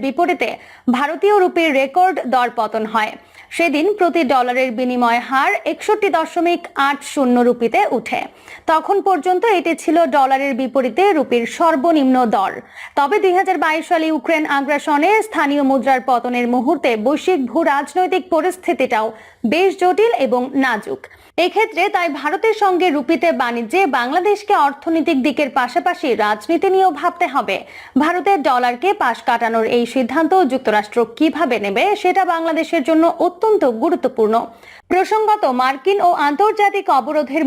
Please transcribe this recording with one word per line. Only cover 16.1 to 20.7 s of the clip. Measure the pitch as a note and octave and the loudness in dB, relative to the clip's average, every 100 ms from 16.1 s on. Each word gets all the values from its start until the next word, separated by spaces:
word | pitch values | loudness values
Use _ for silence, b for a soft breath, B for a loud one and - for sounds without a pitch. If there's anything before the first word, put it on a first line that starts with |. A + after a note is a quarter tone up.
| B3 B3 B3 A#3+ B3 | -2 0 -2 0 0
মুহূর্তে | A#3 E4 C#4+ A3+ G#3+ | 0 0 0 0 0
বৈশ্বিক | D4 - F#4 B3 | 0 0 0 0
ভূ | D4 D#4+ | 0 0
রাজনৈতিক | C#4+ D4 F#4 F#4 F#4 - | 0 -2 -2 0 -2 -2
পরিস্থিতিটাও | E4 E4 - - F4 C4 A3+ A3 A3 B B A3+ | -2 -2 -2 -4 -2 0 -2 -2 -6 B B -2
বেশ | D4+ F#4+ - | 2 2 2
জটিল | F4+ F#4 A4+ A#4 C4 | 0 2 2 2 0
এবং | B3 B3+ C4+ | 0 -2 -2
নাজুক। | C4+ | -2